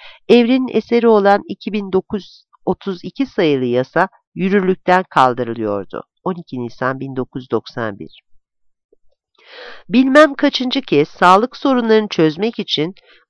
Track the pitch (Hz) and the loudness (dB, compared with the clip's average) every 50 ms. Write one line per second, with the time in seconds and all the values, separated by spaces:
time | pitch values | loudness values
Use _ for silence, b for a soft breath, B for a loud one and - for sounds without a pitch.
0 | B B B B B - 240 240 233 226 262 262 254 233 - 220 - - 233 240 | B B B B B 4 4 4 6 4 2 0 0 -2 -4 -4 -2 0 0 2
1 | 226 226 220 208 196 202 202 208 - 220 202 - - 208 190 214 202 190 180 190 | 4 4 4 4 4 4 2 2 0 -8 -14 -12 -10 -8 -8 -8 -6 -4 -4 -4
2 | - - 220 196 - - - _ _ _ _ _ _ - 180 - - 196 185 175 | -4 -6 -10 -10 -10 -14 -20 _ _ _ _ _ _ -6 -6 -6 -8 -10 -10 -10
3 | - 180 - - - - - 226 175 151 143 131 127 120 120 123 131 - _ 160 | -12 -14 -8 -8 -8 -6 -2 0 0 0 0 0 -2 -2 -2 -2 -4 -2 _ -2
4 | 185 b b b b _ _ 170 180 190 196 202 185 185 185 - _ - 180 185 | -2 b b b b _ _ -4 -2 0 0 0 0 0 -2 -2 _ 2 2 2
5 | 185 - - 156 131 127 120 127 120 117 113 117 110 104 101 101 92 - - - | 0 0 2 2 2 2 2 -2 -4 -6 -6 -6 -4 -4 -4 -4 -6 -8 -12 -14
6 | - _ _ _ _ 175 185 175 160 - 139 123 120 117 - - 131 127 135 135 | -14 _ _ _ _ -8 -8 -8 -10 -12 -10 -8 -8 -10 -8 -4 -4 -4 -4 -6
7 | 135 135 131 131 123 - - 135 127 - 120 110 - - - 131 113 107 101 82 | -10 -8 -8 -8 -8 -8 -10 -14 -8 -6 -6 -6 -6 -8 -8 -8 -8 -8 -8 -10
8 | 80 - - _ _ _ - _ _ _ _ _ _ _ _ _ _ _ _ _ | -16 -18 -18 _ _ _ -20 _ _ _ _ _ _ _ _ _ _ _ _ _
9 | _ _ _ _ _ _ _ B B B B B B B B B B - 185 254 | _ _ _ _ _ _ _ B B B B B B B B B B -2 0 2
10 | 262 269 262 302 311 285 277 - 294 277 - - 247 254 - 269 - - 156 143 | 2 4 4 4 4 4 2 -2 -2 -2 -2 -2 -6 -4 -4 -6 -4 0 0 0
11 | 156 - - - 190 180 185 202 240 - - - - 277 262 247 240 220 220 220 | 0 0 -2 2 4 6 6 4 4 0 -4 -4 -2 0 0 0 2 2 2 2
12 | 214 196 - - 160 156 147 170 208 233 - - 135 - - 147 151 180 - b | 2 0 0 0 0 0 0 -2 -4 -4 -4 -8 -8 -6 -4 -4 -6 -6 -8 b
13 | b b b b b | b b b b b